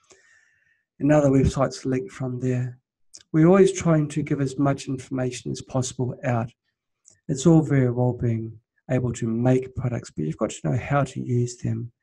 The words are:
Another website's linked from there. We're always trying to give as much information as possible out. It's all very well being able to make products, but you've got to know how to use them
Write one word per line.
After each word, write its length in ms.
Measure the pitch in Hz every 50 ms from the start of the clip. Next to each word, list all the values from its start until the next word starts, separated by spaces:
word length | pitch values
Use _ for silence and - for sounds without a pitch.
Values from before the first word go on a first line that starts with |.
| _ _ - _ _ _ _ _ _ _ _ _ _ _ _ _ _ _ _ -
Another 300 | 135 143 151 151 143 139
website's 560 | 135 139 127 - - 147 131 - - - -
linked 260 | 135 127 131 131 -
from 280 | - - 135 127 127 123
there. 380 | 127 127 127 123 123 123 - _ _ _ _ _ _ _ _ - _ _
We're 160 | - 160 156 170
always 240 | 185 196 190 185
trying 360 | - - - 170 165 156 147 147
to 120 | - 156
give 180 | 139 - 151 139
as 200 | 139 131 - -
much 280 | 143 139 139 139 - -
information 640 | 135 127 - - 135 131 127 127 123 - - 143
as 100 | 135 -
possible 540 | - - - 131 123 - - - 127 123 - - -
out. 280 | 131 120 117 113 - _ _ _ _ _ _ _ _ _ _ _ _ _ _ _ -
It's 180 | 156 - -
all 160 | 175 165 160
very 300 | 147 143 143 135 127 123
well 220 | 120 123 123 123 120
being 460 | 120 131 120 113 113 113 113 110 - _ _ _ _ _ -
able 220 | 131 127 123 120 113
to 140 | - 120 113
make 480 | 113 113 120 127 131 127 127 - -
products, 360 | - - 123 120 - - -
but 140 | - - 156
you've 120 | 156 165 -
got 140 | 220 -
to 180 | - - - 156
know 80 | 143 117
how 260 | - - 143 143 135
to 160 | 131 - 131
use 380 | 127 127 123 120 120 120 - -
them 340 | - 117 113 113 117 120 _ _